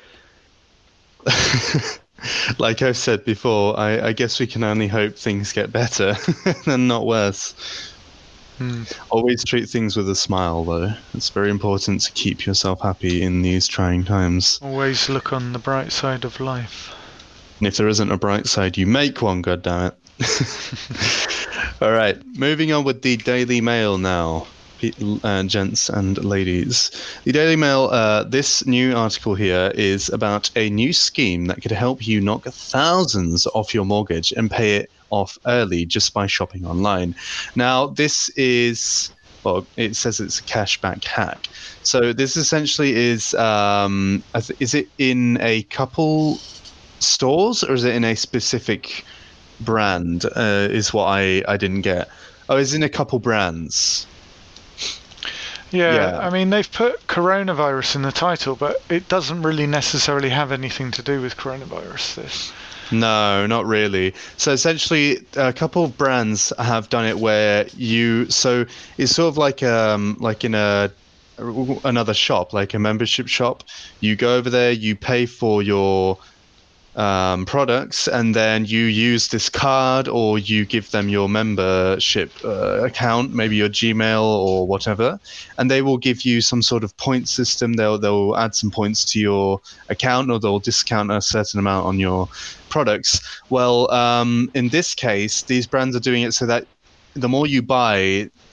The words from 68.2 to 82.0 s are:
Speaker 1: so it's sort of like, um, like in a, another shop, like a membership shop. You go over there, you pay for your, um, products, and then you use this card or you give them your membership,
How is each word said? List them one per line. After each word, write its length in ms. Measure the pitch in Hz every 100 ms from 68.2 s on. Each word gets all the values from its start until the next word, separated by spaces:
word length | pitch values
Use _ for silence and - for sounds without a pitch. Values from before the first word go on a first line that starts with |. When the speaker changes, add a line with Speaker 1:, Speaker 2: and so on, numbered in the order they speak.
| 120
Speaker 1:
so 360 | - 131 123 117 - - -
it's 140 | 135
sort 140 | - 165
of 100 | 147
like, 240 | 143 135
um, 540 | 127 113 110 107 101 104
like 240 | 113 107
in 100 | 120
a, 380 | 110 104 101 101 - _ _ _ -
another 760 | 117 113 127 127 135 120 113
shop, 380 | 107 - 110 90
like 220 | 104 98
a 40 | 107
membership 500 | 107 107 113 - 127
shop. 340 | - 123 131 - - - -
You 160 | 107 104
go 200 | 120 123
over 140 | 123
there, 220 | 123 120
you 240 | 117 107 104
pay 300 | - 123 120
for 360 | - 113 104
your, 560 | 101 101 98 95 95 95 - _ _ _ _ _ _ -
um, 480 | 104 95 92 92
products, 600 | 92 139 131 123 139 - -
and 300 | 123 113 110
then 280 | 110 110 107
you 180 | 113
use 420 | 113 107 120 120 -
this 220 | 113 -
card 580 | - 139 135 131 131 131
or 320 | 117 110 107
you 260 | 98 107
give 280 | 104 113 101
them 160 | 107 101
your 200 | 101 98
membership, 1040 | 107 110 98 92 92 92 95